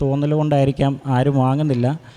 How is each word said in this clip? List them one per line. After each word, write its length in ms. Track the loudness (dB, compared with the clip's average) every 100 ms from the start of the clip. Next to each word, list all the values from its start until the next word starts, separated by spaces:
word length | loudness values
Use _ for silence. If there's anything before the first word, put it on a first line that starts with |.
തോന്നൽ 320 | -2 -2 0
കൊണ്ടായിരിക്കാം 680 | 0 0 2 0 0 -2 -2 -2
ആരും 280 | 0 2
വാങ്ങുന്നില്ല. 680 | 2 0 0 0 0 -2 -4 -10